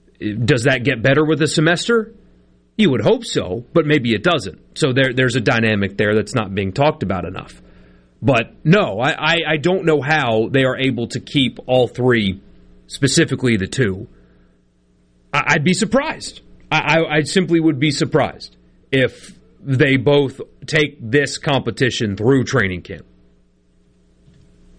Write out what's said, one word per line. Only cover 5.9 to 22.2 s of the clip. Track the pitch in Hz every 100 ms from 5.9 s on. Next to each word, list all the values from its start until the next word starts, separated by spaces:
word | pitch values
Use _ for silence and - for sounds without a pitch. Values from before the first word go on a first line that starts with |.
| -
there | 104 107
that's | 101 123
not | 101
being | 98 95
talked | 92 143 156
about | 92 95
enough. | 85 95 - - - - - - _ _
But | 113 120 117 - 151
no, | 202 160 104
I, | 135
I, | - 156 170 151
I | 156
don't | 156 185 160
know | 151
how | 135 156 127 110 113
they | 135 131
are | 127
able | 131 113 117
to | 123
keep | - 147 123 - -
all | 127 120
three, | - 123 117 101 95 - - - - -
specifically | - 139 - 156 - 127 110
the | 95
two. | - 113 95 113 - _ _ _ _ _ _ _ _ _ _ _
I, | 143 139
I'd | 147
be | 147 180
surprised. | 214 254 311 - - - - - -
I, | 156 143 160
I, | 165 156
I |
simply | 151 190 156 165
would | 160 135
be | 156
surprised | 143 151 151 113 - - _ _ _ _
if | 135 123 - - - _ _
they | - 131 147 135
both | 113 143 135 - - _ -
take | 156 151 147
this | 113 135 143 -
competition | - 135 120 101 127 - 110
through | 95